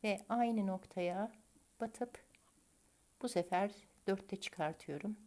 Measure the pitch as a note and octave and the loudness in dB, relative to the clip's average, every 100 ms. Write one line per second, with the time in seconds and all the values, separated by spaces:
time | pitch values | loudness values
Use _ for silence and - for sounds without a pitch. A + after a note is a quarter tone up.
0 | G#3+ G3 - A#3 A#3 A3+ G3 F#3+ - - | 2 0 2 2 4 4 2 0 -4 0
1 | F3 F3+ A3 - - - - - A3+ - | 0 2 -2 -6 -20 -20 -20 -6 -6 -4
2 | A#3+ - - - - - - - - - | -6 -6 -20 -20 -20 -20 -20 -20 -20 -20
3 | - - B3 F3 F3 F3+ G3+ - - - | -20 -6 0 0 2 2 2 -2 -20 -6
4 | - G3 - F#3+ - - D#3 D#3+ - C#3+ | -2 -2 -2 -6 -6 -2 -2 -2 -6 -4
5 | G3+ G#3+ | -4 -6